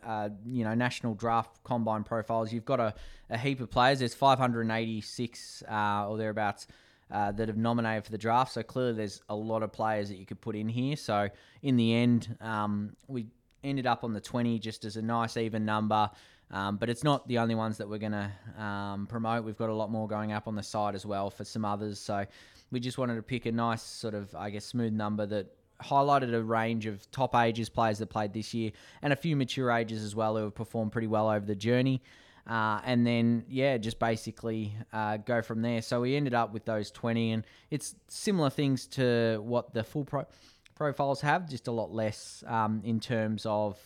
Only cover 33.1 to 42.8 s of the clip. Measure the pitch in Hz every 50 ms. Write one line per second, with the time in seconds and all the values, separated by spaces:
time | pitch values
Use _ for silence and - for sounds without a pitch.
33.1 | 120 117 117 117 117 117 117 - 131 131 135 139 131 117 104 113 - - 120 117
34.1 | 113 110 - 113 - - - 113 110 110 107 104 104 107 107 - - 110 107 107
35.1 | 110 107 - 123 120 113 110 - 113 113 113 120 120 113 - - 123 120 123 127
36.1 | 139 147 147 131 120 117 117 104 107 107 - 113 110 107 101 - - - - 117
37.1 | 113 117 113 113 113 110 110 - - - - - 156 139 - - - - _ -
38.1 | - - - 214 196 175 151 135 - - 143 139 131 123 - - - 135 127 123
39.1 | 120 117 117 113 110 107 104 117 120 120 - - - 113 107 - - 151 135 -
40.1 | 147 135 156 - - - - - - _ - - _ - 151 143 139 - 143 139
41.1 | 135 - 147 147 156 185 180 151 131 117 - 127 117 113 104 78 95 113 110 107
42.1 | 110 - - - - - - - 120 113 110 107 110 110